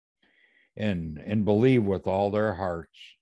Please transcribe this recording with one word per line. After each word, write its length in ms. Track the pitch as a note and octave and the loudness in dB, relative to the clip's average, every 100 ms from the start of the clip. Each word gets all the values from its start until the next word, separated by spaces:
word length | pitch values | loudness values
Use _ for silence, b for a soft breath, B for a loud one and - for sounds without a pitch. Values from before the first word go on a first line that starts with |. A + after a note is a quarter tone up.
| _ _ b b b b b - | _ _ b b b b b -8
and, 420 | G#2+ F2+ E2 D2+ | -4 -4 -6 -10
and 260 | E2 G#2+ | -4 -2
believe 400 | G2+ G#2 B2+ B2+ | 2 4 4 4
with 240 | G2 F#2 G2+ | 2 -2 -2
all 240 | F#2+ G2+ | 0 0
their 200 | G#2 G#2+ | 0 -2
hearts, 460 | F2+ F#2+ E2+ E2 _ - _ | -2 -4 -6 -10 _ -20 _